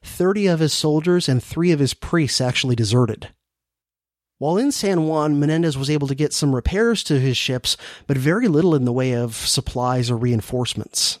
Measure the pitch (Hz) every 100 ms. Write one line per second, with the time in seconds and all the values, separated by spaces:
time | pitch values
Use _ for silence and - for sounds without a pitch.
0 | - - 185 202 196 165 156 - 156 151
1 | 165 180 170 127 - - 175 156 135 -
2 | - 170 143 - 127 127 131 117 107 123
3 | 120 107 - _ _ _ _ _ _ _
4 | _ _ _ - 143 180 277 - 202 180
5 | 156 156 151 143 147 160 170 135 135 151
6 | 139 135 147 - 147 127 - 185 233 226
7 | - 143 131 123 - 127 - - - -
8 | - 139 135 190 240 147 180 151 123 120
9 | 131 120 120 113 - - - 123 123 127
10 | 120 117 123 117 - 127 120 - - -
11 | - -